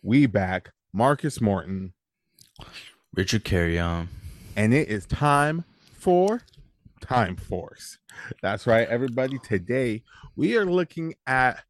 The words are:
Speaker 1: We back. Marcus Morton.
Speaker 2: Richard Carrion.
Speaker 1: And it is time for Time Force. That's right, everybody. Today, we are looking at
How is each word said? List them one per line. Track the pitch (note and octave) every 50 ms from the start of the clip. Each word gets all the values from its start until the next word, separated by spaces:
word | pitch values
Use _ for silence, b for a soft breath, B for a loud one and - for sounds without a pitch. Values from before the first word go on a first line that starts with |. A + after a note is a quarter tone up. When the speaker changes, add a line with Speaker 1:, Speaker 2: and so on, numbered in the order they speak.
Speaker 1:
We | - F#2+ A#2 C#3 D3
back. | B2 F#2+ G#2 F#2+ F#2 F#2 F#2 _ - _ _ _ _ -
Marcus | F#2+ A#2 C3+ D3 - - D3+ - -
Morton. | A#2 G#2 G2 F#2 - F2+ F#2+ F#2+ F#2+ F#2 - _ _ _ _ _ _ _ _ _ - _ _ - B B B B B B B B _ _
Speaker 2:
Richard | - - F#2+ - - G#2+ -
Carrion. | - G#2 F2+ E2+ E2+ E2+ E2+ E2+ E2+ E2+ E2+ E2 E2+ - - - - - - - - -
Speaker 1:
And | G#2 G#2+ A2
it | A#2+ D3 D3+ -
is | G#2+ G2+ -
time | - - - D3 D3 C#3+ C#3+ C#3+ D3+ D#3 E3+ E3+ _ _ _ _ _ _ -
for | - F#3 F3+ F3+ F#3 G3+ A3 B3 - _ _ - - _ _ _ _ - _ _
Time | - - B2+ B2 A2 F2+ F2+
Force. | - - - G2+ F2 E2+ - - - - - - _ _ _ B B B B B _
That's | - F#2 G2+ G#2 -
right, | A#2+ A2+ A2+ A#2 -
everybody. | A#2 A#2+ C3 C3 A#2 B2+ C3 C3+ C#3 C3
Today, | - - A2 F#2+ F2 F#2+ A#2+ C3 C3 A#2+ G#2+ A2+ B B B B B B B
we | - C3+ F#3 A#3
are | A3+ G3+
looking | F3+ F3 F3+ F3+ - - E3+ D#3+ D#3+ - _ _
at | C3 C3 C3 B2+ B2+ A#2+ - -